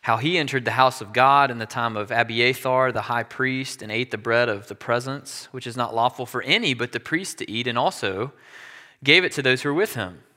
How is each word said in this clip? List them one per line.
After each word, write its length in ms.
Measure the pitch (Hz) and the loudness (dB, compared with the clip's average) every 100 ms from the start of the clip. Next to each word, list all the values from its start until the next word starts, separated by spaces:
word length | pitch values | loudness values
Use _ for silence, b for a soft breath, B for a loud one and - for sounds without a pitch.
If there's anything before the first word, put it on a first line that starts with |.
How 120 | - 113 | 0 0
he 220 | 143 175 | 2 0
entered 260 | 143 135 | 0 -2
the 80 | 113 | -2
house 300 | 113 131 - | 2 2 2
of 100 | 104 | -4
God 400 | 117 131 143 135 | 4 6 6 4
in 80 | 117 | 0
the 60 | 110 | -6
time 320 | 127 117 107 | -4 -2 -2
of 120 | 104 | -2
Abiathar, 840 | 117 117 117 120 127 131 127 131 | 0 2 4 2 2 0 2 2
the 80 | 113 | 0
high 220 | 101 117 | -2 -4
priest, 580 | 113 - 131 131 135 - | -4 -4 -2 -2 -6 -10
and 100 | 107 | -6
ate 200 | 110 127 | -4 -4
the 60 | 110 | -4
bread 300 | 113 117 120 | 0 2 2
of 220 | 101 101 | -2 -8
the 40 | |
presence, 760 | 104 - 120 131 139 - - - | -12 -2 -2 -2 -10 -12 -16 -14
which 160 | 131 123 | -12 -10
is 80 | 117 | -4
not 180 | 120 | -2
lawful 320 | 113 120 - 123 | 2 0 0 -6
for 160 | 123 | -6
any 300 | 123 202 208 | 0 0 2
but 200 | 120 117 | 0 -2
the 80 | 117 | -4
priest 360 | - 165 190 - | -4 -4 -4 -10
to 120 | - | -8
eat, 160 | 110 120 | -4 -2
and 100 | 117 | 0
also 540 | 156 - 104 95 131 - B B B B B B | 0 0 -4 -2 -6 -8 B B B B B B
gave 220 | 135 165 180 | 4 4 4
it 80 | |
to 80 | - | 0
those 200 | 131 127 | 2 2
who 60 | 143 | 0
were 80 | 147 | 0
with 200 | 214 123 | 0 -2
him. 280 | 92 95 _ | -8 -10 _